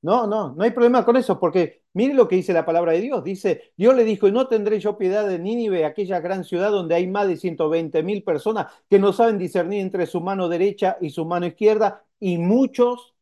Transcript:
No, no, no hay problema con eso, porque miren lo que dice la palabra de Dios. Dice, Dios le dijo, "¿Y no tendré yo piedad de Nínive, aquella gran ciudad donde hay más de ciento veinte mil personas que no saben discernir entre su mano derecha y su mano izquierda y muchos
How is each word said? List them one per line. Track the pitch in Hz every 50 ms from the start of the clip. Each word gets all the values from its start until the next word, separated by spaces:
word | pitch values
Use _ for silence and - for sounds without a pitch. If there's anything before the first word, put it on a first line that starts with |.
| -
No, | 151 196 254 233
no, | 208 208 220 202 143 131
no | 151 196
hay | 240 233
problema | 247 240 240 247 254 233
con | - 233
eso, | 254 240 - 196 -
porque | - 170 156 185 175 151 - _ _ _ _
miren | 180 220 269 285
lo | 269 240 -
que | 185
dice | 185 175 - 185
la | 165 151
palabra | 170 165 170 175 165 165
de | 170 208
Dios. | 262 294 220 139
Dice, | 156 196 185 - 202 165 - - _ _
Dios | - 180 233 262
le | 254 233
dijo, | 220 214 196 - 196
"¿Y | 202
no | 240 262 262
tendré | 240 220 208 214 214 208
yo | 190 208 208 208
piedad | 202 185 190 214 214 202
de | 185 170
Nínive, | 170 196 226 240 233 214 190 180 156
aquella | 151 147 - 208 185 196 175
gran | 156 180 190 190 170
ciudad | - - 175 190 208 208
donde | 202 180 160 165
hay | 170 180 180
más | 190 202 208 196
de | 180 -
ciento | - 185 165 143 165 156
veinte | 160 165 165 156 - 160 160
mil | 180 208 202 175
personas | 196 165 147 - 214 226 214 170 - - _ _ _
que | 202 196
no | 196 202 208
saben | 202 233 226 220 202
discernir | 180 165 - 190 175 165 202 208 190
entre | 190 190 190 180
su | 180 - 180
mano | 165 180 196 190 185 175
derecha | 170 170 185 202 196 202 208 185 190 -
y | 180 156
su | 135 - 160
mano | 160 175 175 175
izquierda | 175 165 _ 214 208 220 214 214 202 202 - _ _ _ _
y | - 190 175 170
muchos | 170 175 208 247 269 247 - - 240 240 247 240 - _ _ _